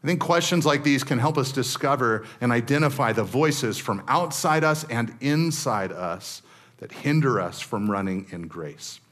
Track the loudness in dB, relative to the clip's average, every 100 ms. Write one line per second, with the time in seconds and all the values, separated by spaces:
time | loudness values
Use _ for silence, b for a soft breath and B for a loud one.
0 | -2 -2 2 2 4 2 4 4 4 2
1 | 2 2 2 2 0 0 -2 0 0 2
2 | 2 0 B B 0 2 2 2 2 2
3 | 0 2 0 2 2 2 -2 -4 -4 -4
4 | 0 0 0 -2 0 2 2 0 -2 -4
5 | -4 -4 0 2 2 0 -2 -2 -2 -4
6 | -6 -6 -10 -16 B B B _ -18 -6
7 | 0 2 4 2 -2 -6 -6 -2 0 0
8 | -2 -4 -8 -12 -12 -10 -12 -12 -16 -18
9 | _